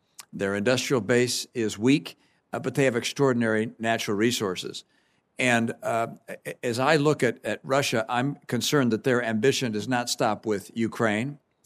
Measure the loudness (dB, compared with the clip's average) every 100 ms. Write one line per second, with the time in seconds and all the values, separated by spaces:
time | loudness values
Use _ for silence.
0 | _ -20 -14 -6 -2 0 2 2 2 0
1 | 2 2 2 -2 -6 -4 -4 0 2 2
2 | 0 -18 _ _ _ -8 -4 0 2 0
3 | -2 0 2 2 2 0 -2 -4 -2 -2
4 | -2 0 2 2 -4 -4 -8 -12 -18 _
5 | _ _ _ -2 2 2 0 -4 -4 -2
6 | -4 -8 -16 -14 -12 -6 -4 0 2 4
7 | 4 2 0 0 -4 -6 0 0 2 -2
8 | 0 -2 -2 -4 -4 -4 0 2 2 2
9 | 2 0 0 2 2 2 -2 -4 -2 -2
10 | -2 0 0 0 -2 -4 -4 -4 -2 0
11 | 0 0 -4 -8 _ _